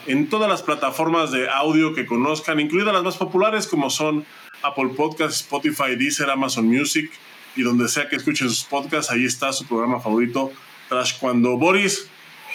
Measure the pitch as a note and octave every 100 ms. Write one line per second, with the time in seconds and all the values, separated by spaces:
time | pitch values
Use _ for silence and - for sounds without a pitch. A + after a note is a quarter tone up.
0 | - C3+ D3 G#3+ G#3+ F3 E3+ D3+ C3+ C3+
1 | D#3+ E3 D#3 C3 B2+ C3+ D3+ D#3 D#3+ D#3
2 | A2+ A#2 C3+ D#3 D3+ D#3 D3+ E3+ G#3+ F#3+
3 | F3+ F3 F3 F#3 G#3 G#3+ G3+ D#3+ C3+ -
4 | D#3 D3+ D3 - - - C#3+ C3+ C3 C3
5 | D#3 D#3+ D#3 D3+ - C#3 D3+ C#3+ C3+ B2
6 | C3+ D3 C#3+ C3+ C3 B2 A2+ B2 D3 D#3+
7 | D3+ - - - - - B2 B2 A#2 D3
8 | C#3+ C#3 B2 D3 C3 A2+ - C#3 D3 D#3
9 | - A#2+ B2+ B2 C#3 C3+ B2+ A#2 A#2+ B2
10 | A#2 A2 A#2+ B2+ C3+ - - - - B2+
11 | B2 - C3 B2 A#2+ B2 D#3+ F#3+ G3+ -
12 | - - - - -